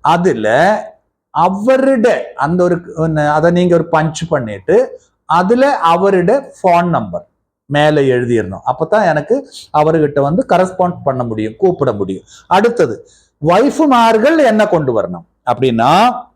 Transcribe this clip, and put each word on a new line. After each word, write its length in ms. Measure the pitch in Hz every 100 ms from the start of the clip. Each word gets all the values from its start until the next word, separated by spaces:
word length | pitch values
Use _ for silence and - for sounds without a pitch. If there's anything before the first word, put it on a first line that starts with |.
அதுல 480 | 147 175 175 123 107 120 175 214 - - _ _ _
அவருடைய 1000 | 143 170 190 214 262 269 269 226 156 -
அந்த 280 | - 139 180
ஒரு 180 | 180 175 175 165
ஒண்ணு, 320 | 160 156 147
அதை 220 | 151 165
நீங்க 240 | 175 180
ஒரு 140 | 170 -
பஞ்ச் 360 | 160 160 160 160
பண்ணிட்டு 720 | 151 113 101 - 190 262 - _ _
அதுல 540 | _ 160 185 240 269 269
அவருடைய 760 | 165 170 196 190 175 262 269 -
ஃபோன் 260 | 190 170 175
நம்பர் 400 | 151 107 87 - _ _ _
மேல 360 | _ 147 151 151
எழுதிடணும். 600 | 135 123 123 117 95 92 -
அப்பதான் 380 | 127 160 214
எனக்கு 460 | 196 151 143 262 269 - -
அவர்கிட்ட 480 | 151 151 165 147 143
வந்து 260 | 139 180 269
கரஸ்பாண்ட் 500 | 175 185 185 180 175
பண்ண 200 | - 127
முடியும், 300 | 120 110 110 110
கூப்பிட 340 | 190 156 135
முடியும். 300 | 107 95 95 - - _
அடுத்தது, 600 | 185 233 233 151 101 - _ _ _
ஒய்ஃபுமார்கள் 1000 | 151 175 277 - 311 247 226 220 247 320
என்ன 240 | 269 214 208
கொண்டு 340 | 175 143 113
வரணும் 220 | 90 87 - _ -
அப்படின்னா 680 | 120 131 113 120 165 240 233 -